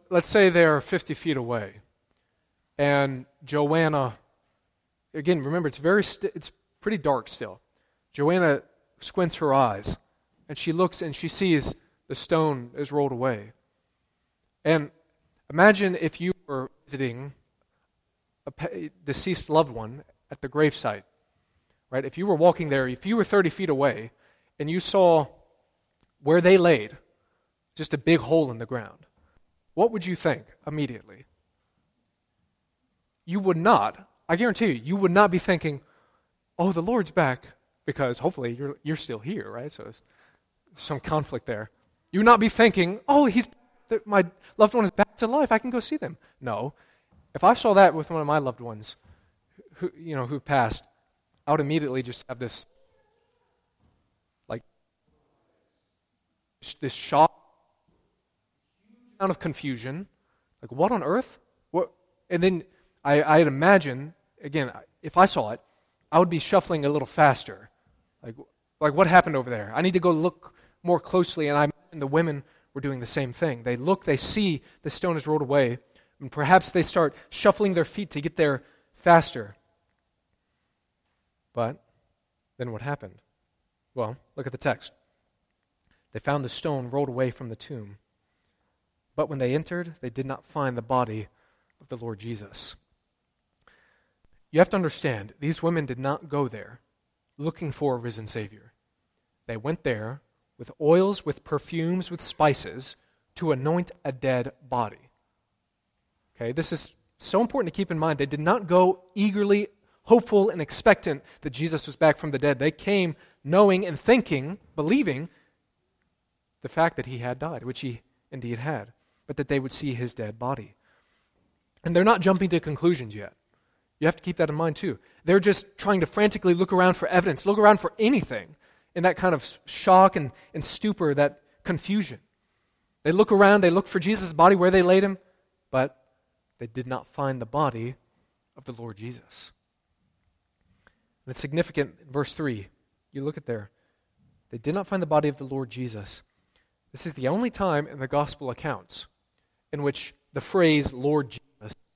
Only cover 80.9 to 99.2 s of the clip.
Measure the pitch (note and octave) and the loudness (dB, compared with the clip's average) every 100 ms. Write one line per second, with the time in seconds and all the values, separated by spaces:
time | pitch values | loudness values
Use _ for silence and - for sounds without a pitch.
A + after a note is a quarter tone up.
80.9 | _ _ _ _ _ _ A#2 A2+ D3 _ | _ _ _ _ _ _ -6 -6 -6 _
81.9 | _ _ _ _ _ _ - B2 A2 B2+ | _ _ _ _ _ _ -14 -12 -10 -8
82.9 | C#3+ G2 F2 _ _ _ _ _ _ _ | -10 -12 -20 _ _ _ _ _ _ _
83.9 | B2+ A2 B2+ _ - A#2+ C3 D3 A#2 - | -8 -8 -8 _ -12 -12 -6 -4 -4 -8
84.9 | _ _ _ _ _ _ _ _ _ _ | _ _ _ _ _ _ _ _ _ _
85.9 | _ _ - - C#3+ B2+ - E3 C#3 B2 | _ _ -10 -4 -4 -4 -8 -6 -6 -4
86.9 | C#3 C3+ B2 C3 - A#2+ A2 - C3 G2+ | -4 -4 -2 -4 -4 -14 -14 -14 -14 -16
87.9 | G2+ _ _ _ _ _ _ _ _ _ | -20 _ _ _ _ _ _ _ _ _
88.9 | _ _ - D3+ C#3 B2+ C#3+ D#3 F3 E3+ | _ _ -6 -6 -4 -2 -4 -6 -10 -10
89.9 | D#3 B2+ B2+ C3 C3+ _ D#3 C3+ A#2+ A2+ | -12 -12 -8 -10 -10 _ -6 -4 -6 -4
90.9 | B2+ A#2 A2 G2+ _ _ _ _ _ - | -2 -2 -6 -12 _ _ _ _ _ -16
91.9 | A#2+ A#2 G#2 A2+ A2 G2+ - - - _ | -12 -12 -12 -10 -12 -12 -14 -14 -16 _
92.9 | _ _ _ _ _ _ _ _ _ _ | _ _ _ _ _ _ _ _ _ _
93.9 | _ _ _ _ _ _ D3+ F#3 G3 E3+ | _ _ _ _ _ _ 2 2 2 -2
94.9 | - D3+ A2 G#2 - D3 D#3+ E3+ E3+ C#3+ | -4 -6 -6 -10 -8 -6 -2 -2 -2 -4
95.9 | B2 C3+ D3 D3+ C#3+ C3 A2 G2 A#2+ _ | -6 -4 -6 -6 -4 -4 -6 -18 -20 _
96.9 | _ _ _ _ - D3+ - D#3 - D3 | _ _ _ _ -8 -8 -6 -10 -4 -2
97.9 | B2 A#2+ A2 A2 A#2 G#2 G#2+ _ _ _ | -2 -6 -12 -10 -10 -10 -14 _ _ _
98.9 | _ _ _ | _ _ _